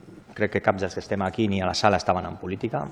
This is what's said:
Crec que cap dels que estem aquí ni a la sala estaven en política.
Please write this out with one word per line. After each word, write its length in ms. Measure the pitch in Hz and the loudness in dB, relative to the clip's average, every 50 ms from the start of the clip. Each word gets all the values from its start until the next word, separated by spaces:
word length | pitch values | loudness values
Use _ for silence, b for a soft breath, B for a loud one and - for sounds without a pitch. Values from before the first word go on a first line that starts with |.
| - - - - - - - | -20 -20 -20 -20 -20 -18 -2
Crec 220 | - 107 101 - | -2 -2 0 0
que 80 | 101 - | 2 2
cap 160 | 110 101 95 | 2 2 2
dels 160 | 95 90 - | -2 -4 -4
que 80 | 104 - | -8 -4
estem 180 | - 104 98 95 | -4 -2 0 0
aquí 220 | 95 90 - 113 101 | 0 0 0 2 2
ni 100 | 98 95 | 2 2
a 80 | 92 | 0
la 80 | 87 87 | 0 0
sala 220 | - - 107 98 | 4 4 4 4
estaven 280 | 87 - - 90 90 87 | 4 2 0 0 0 -2
en 140 | 87 90 - | -6 -10 -10
política. 480 | - 90 95 98 - - - 139 147 - | -8 -8 -6 -4 -4 -4 -4 -4 -6 -6